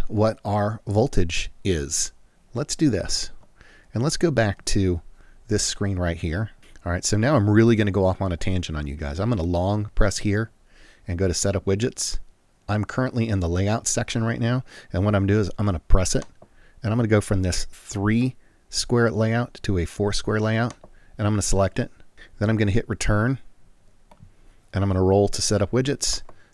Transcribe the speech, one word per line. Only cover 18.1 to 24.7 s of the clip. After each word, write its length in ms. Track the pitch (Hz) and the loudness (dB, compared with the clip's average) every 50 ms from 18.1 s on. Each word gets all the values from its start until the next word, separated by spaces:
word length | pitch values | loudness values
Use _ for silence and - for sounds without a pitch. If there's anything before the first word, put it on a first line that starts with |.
| 110 117 127 131 - - - - _ _ _ | 2 2 0 -2 -4 -8 -20 -20 _ _ _
square 420 | - - - - - 123 120 117 110 | -10 -8 -8 -2 0 2 2 2 2
layout 440 | 78 107 110 110 113 120 123 - - - | 2 0 0 0 0 0 -2 -4 -8 -10
to 160 | - - 98 | -4 -2 -2
a 80 | 87 82 | -2 -2
four 260 | - - - 101 104 | -4 -2 -2 -2 0
square 280 | - - - 110 110 107 | 0 -2 -2 0 0 0
layout, 340 | 107 110 110 113 120 123 - - - - - - - - - | 0 0 0 0 0 -2 -4 -10 -20 -20 -20 -20 -20 -20 -8
and 80 | - 104 | -2 0
I'm 80 | 104 107 | 0 0
gonna 100 | 101 - | 0 2
select 360 | - - 98 98 92 - - | 2 2 2 2 2 0 -2
it. 120 | - - - - - - _ - - - - - | -4 -4 -6 -20 -20 -20 _ -20 -20 -18 -6 -2
Then 100 | 104 107 | 0 0
I'm 80 | 113 | 2
gonna 140 | 107 110 98 | 2 2 2
hit 180 | 95 113 - - | 2 0 0 0
return, 500 | 110 - - - 107 104 110 127 135 - - - - - - - - _ _ - - - - _ - _ - - - _ - - - - _ - | -6 -2 0 2 2 2 2 0 -2 -4 -8 -18 -20 -20 -20 -20 -20 _ _ -20 -20 -20 -20 _ -20 _ -20 -20 -20 _ -20 -20 -20 -20 _ -8